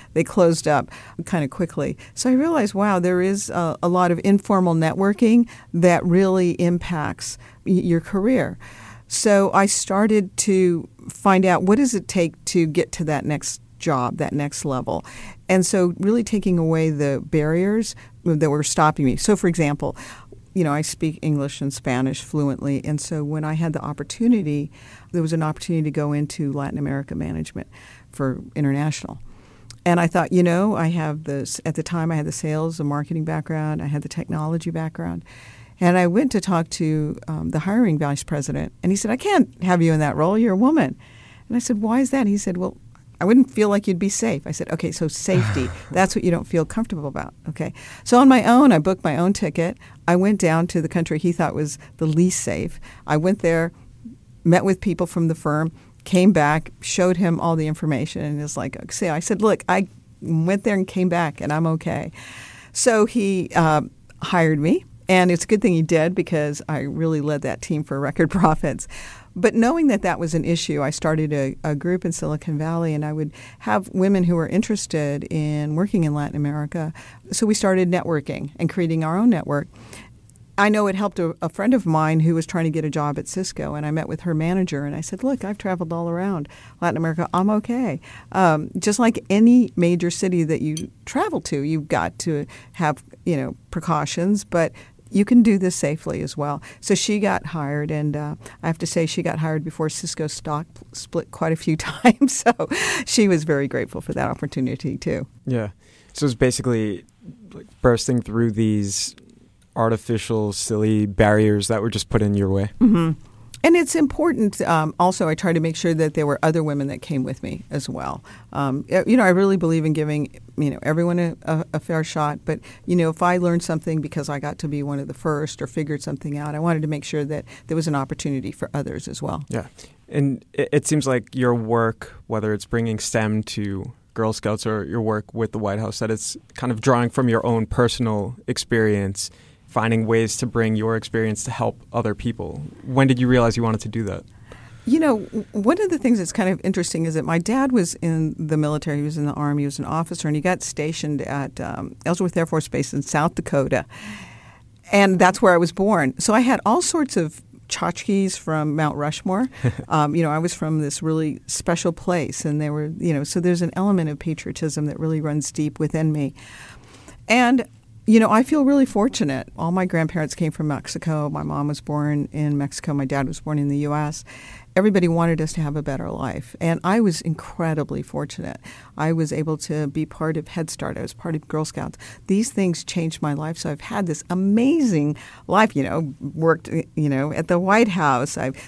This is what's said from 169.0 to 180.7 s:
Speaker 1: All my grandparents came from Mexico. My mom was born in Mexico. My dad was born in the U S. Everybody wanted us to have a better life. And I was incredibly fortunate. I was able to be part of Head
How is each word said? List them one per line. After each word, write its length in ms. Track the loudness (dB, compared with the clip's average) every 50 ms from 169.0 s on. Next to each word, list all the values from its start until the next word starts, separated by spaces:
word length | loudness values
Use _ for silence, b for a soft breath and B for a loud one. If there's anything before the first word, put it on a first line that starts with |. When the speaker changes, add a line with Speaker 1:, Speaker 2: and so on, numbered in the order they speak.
| 0 2 0 0 -2 -2 -2 -4 -6 -10 -8
Speaker 1:
All 140 | -4 -2 0
my 140 | 0 0 0
grandparents 500 | 0 0 0 0 0 0 -2 -4 -4 -4
came 160 | -2 -2 -2
from 160 | -2 -2 -2
Mexico. 600 | -2 -2 -4 -6 -8 -10 -6 -4 -4 -2 -2 -2 -4
My 160 | -4 -6 -6
mom 240 | -4 -4 -2 -2 -4
was 120 | -4 -6
born 480 | -6 -4 -4 -2 0 0 0 -2 -2 -4 -4
in 260 | -4 -2 0 0 -2
Mexico. 340 | -2 -4 -6 -8 -6 -4 -2
My 120 | -2 -2
dad 240 | -2 -2 -2 -2 -4
was 120 | -6 -8
born 180 | -6 -4 -2 -2
in 100 | 0 0
the 100 | 0 -2
U 160 | -2 -2 -2
S. 300 | -2 -2 -4 -6 -8 B B B B B B B B B B 0
Everybody 320 | 2 4 4 4 4 2
wanted 340 | 2 2 2 2 2 0 0
us 120 | -2 -4 -4
to 60 | -4
have 160 | -4 -2 -4
a 60 | -4 -4
better 280 | -4 -6 -6 -6 -8
life. 460 | -8 -6 -6 -6 -6 -8 -10 -12 -10 -4
And 200 | -2 -2 -2 0 0
I 180 | 0 2 2
was 200 | 4 2 2 0
incredibly 800 | -2 -6 -6 -6 -8 -12 -8 -6 -4 -2 -2 -2 -4 -4 -6 -8 -8
fortunate. 580 | -8 -8 -8 -8 -8 -8 -10 -10 -10 -12 -14 B B B B B B B
I 160 | -4 -2 0 0
was 200 | 0 0 -2 -2
able 240 | -4 -2 -4 -4 -4
to 300 | -4 -6 -4 -4 -4 -4
be 180 | -4 -4 -6
part 300 | -6 -6 -6 -4 -4 -4
of 120 | -4 -6 -8
Head 220 | -6 -6 -6 -6